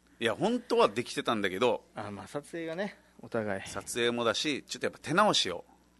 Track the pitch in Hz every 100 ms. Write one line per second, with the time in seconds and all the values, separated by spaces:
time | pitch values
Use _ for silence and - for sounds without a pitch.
0 | _ - 113 107 196 240 - 233 165 123
1 | - 147 135 110 98 92 123 98 - 113
2 | 104 101 98 147 - 170 160 165 202 -
3 | _ - 117 117 107 98 - 98 - 123
4 | 120 120 113 104 151 120 - 123 107 -
5 | - 180 208 - 92 85 - _ _